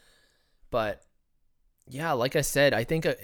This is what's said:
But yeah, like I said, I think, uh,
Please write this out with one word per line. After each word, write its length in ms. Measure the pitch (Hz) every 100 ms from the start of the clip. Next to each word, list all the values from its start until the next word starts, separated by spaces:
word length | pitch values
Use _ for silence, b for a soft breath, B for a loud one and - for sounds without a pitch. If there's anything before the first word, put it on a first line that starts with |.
| b b b b b b -
But 320 | 120 107 95 _ _ _ _ _ _ _ _ -
yeah, 260 | 131 165
like 240 | 135 131 160
I 40 |
said, 320 | 135 139 143
I 100 | 107
think, 220 | 120 160 156
uh, 80 | 131